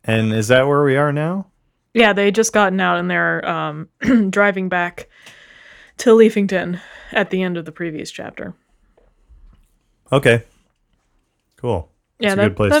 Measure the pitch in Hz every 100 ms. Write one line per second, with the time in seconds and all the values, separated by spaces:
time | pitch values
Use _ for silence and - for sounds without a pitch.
0 | - 113 110 110 107 127 139 143 143 135
1 | 147 143 160 190 - _ _ _ _ 226
2 | 220 196 202 202 220 214 196 190 180 175
3 | 180 175 170 165 175 165 156 151 170 _
4 | 226 240 196 202 202 190 185 180 175 -
5 | - _ - - - - - - - -
6 | 247 226 220 220 202 185 175 180 - -
7 | - 220 196 185 185 170 160 156 170 156
8 | - - - - - - _ _ _ _
9 | _ _ _ - - _ _ _ _ _
10 | _ 139 127 117 - _ _ _ _ _
11 | _ _ _ _ _ _ 123 92 - _
12 | _ _ 214 196 104 92 104 202